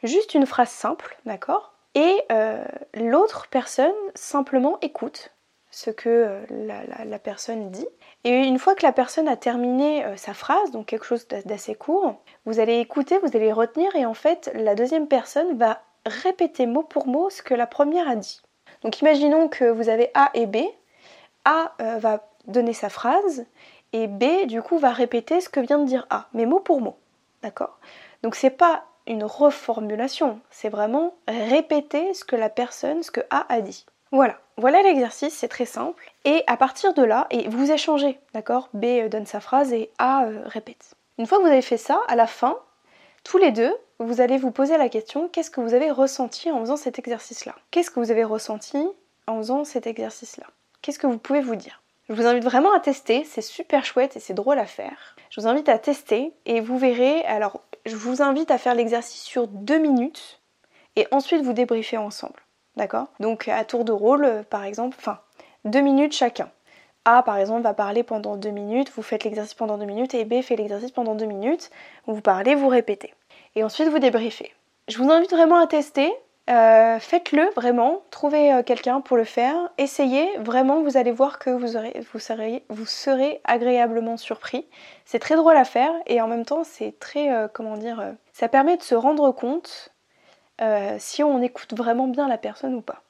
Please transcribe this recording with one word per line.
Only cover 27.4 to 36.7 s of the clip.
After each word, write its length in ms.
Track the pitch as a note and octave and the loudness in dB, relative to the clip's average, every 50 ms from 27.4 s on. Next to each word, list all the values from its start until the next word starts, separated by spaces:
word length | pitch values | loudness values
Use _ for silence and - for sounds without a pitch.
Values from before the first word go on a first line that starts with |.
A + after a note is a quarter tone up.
| - | -16
d'accord ? 360 | A3 - - - - - _ _ - - - - - _ _ - | -14 -10 -8 -10 -10 -10 _ _ -20 -20 -20 -20 -20 _ _ -8
Donc 120 | A3+ A3 | -8 -6
c'est 160 | - - C4 | 0 0 0
pas 340 | C4 - F4+ E4+ D#4+ - - - _ _ _ | 2 4 4 4 4 0 -4 -12 _ _ _
une 180 | - A3+ A3 G#3 | -10 -8 -6 -6
reformulation, 1160 | A3 - - C#4+ D4 C#4 - - - A#3 A3 A3 G#3 G#3 G#3+ A#3 C4+ - - E4+ C4+ A3 G#3+ _ _ | -8 -2 4 4 4 4 2 -4 -6 -4 -4 -4 -6 -4 -4 -4 -6 -2 -2 -2 -2 -2 -4 _ _
c'est 180 | _ - - G#3+ | _ -8 -8 -6
vraiment 460 | G#3 G#3 G#3 G#3+ A#3 C#4+ D#4+ F4 F4+ _ _ | -2 -2 -2 0 0 0 0 -2 -4 _ _
répéter 840 | - A3 A#3 G#3 A3 B3+ D4+ D#4+ D#4+ D#4 D4 C#4+ D4 - D4 E4 F#4+ F#4+ | -8 -6 -4 0 2 2 2 2 2 0 -2 -2 -2 -4 -2 -2 -2 -4
ce 100 | F#4 - | -6 -6
que 140 | - - | -4 -4
la 140 | A#3 A3 G#3+ | -2 -2 -2
personne, 520 | A3 - B3 B3 - - - C4 D4+ E4 E4 | -2 -4 -6 -6 -6 -8 -6 -4 -4 -4 -6
ce 80 | - | -6
que 120 | _ - - - | _ -8 -6 -2
A 160 | - C#4 - - | -2 -2 0 0
a 120 | B3+ A#3 G#3 | -2 -2 -2
dit. 240 | F#3+ - - _ _ _ _ _ _ - | -4 -10 -16 _ _ _ _ _ _ 2
Voilà, 240 | C4+ C#4 A#3 - - _ _ _ - | 4 4 4 2 -4 _ _ _ 0
voilà 240 | G#3+ B3+ D4 F#4 G4 | 0 4 6 6 6
l'exercice, 520 | G4 F4 C#4 B3 A3+ - - - C#4+ D#4+ | 6 6 4 2 -2 -4 -6 -6 -6 -6
c'est 140 | - - A#3+ | -6 -8 -8
très 160 | - - B3 | -6 -6 -8
simple. 480 | A#3 - A3 A#3 D4+ F4 _ - - _ _ _ | -6 -6 -8 -8 -8 -8 _ -18 -20 _ _ _
Et 180 | C#4+ D4 E4 - | 2 2 2 4
à 120 | - F3+ - | 2 2 2
partir 340 | C#4 C4+ | 2 0